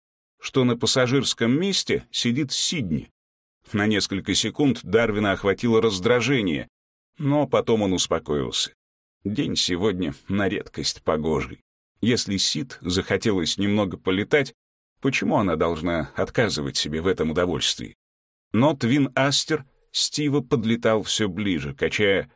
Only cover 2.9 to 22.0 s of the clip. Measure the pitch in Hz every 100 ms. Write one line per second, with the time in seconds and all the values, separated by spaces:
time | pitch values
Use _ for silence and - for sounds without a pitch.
2.9 | 71 - _ _ _ _ _ - 107 107
3.9 | 101 - 98 104 90 110 - 143 117 -
4.9 | 110 113 104 104 92 101 95 120 110 113
5.9 | 92 104 123 120 135 95 69 - _ _
6.9 | _ _ - 139 147 139 110 110 113 98
7.9 | 90 - 80 76 73 62 - - - _
8.9 | _ _ _ 101 107 - - - 87 107
9.9 | 90 82 - - 98 98 104 - - 71
10.9 | - - 78 78 73 65 - _ _ _
11.9 | _ 107 120 - 98 - 151 139 - 87
12.9 | 92 - 98 117 95 80 - 101 104 98
13.9 | 85 - 92 104 151 131 - _ _ _
14.9 | _ 135 - - 143 95 80 85 80 87
15.9 | 82 71 - 85 - 107 78 69 - 76
16.9 | 78 90 87 78 78 90 71 - - 58
17.9 | - _ _ _ _ _ 104 143 147 117
18.9 | 147 131 - 139 139 - 151 - _ _
19.9 | - - - 147 139 - 117 107 117 113
20.9 | 110 92 - 107 87 101 80 71 69 -
21.9 | -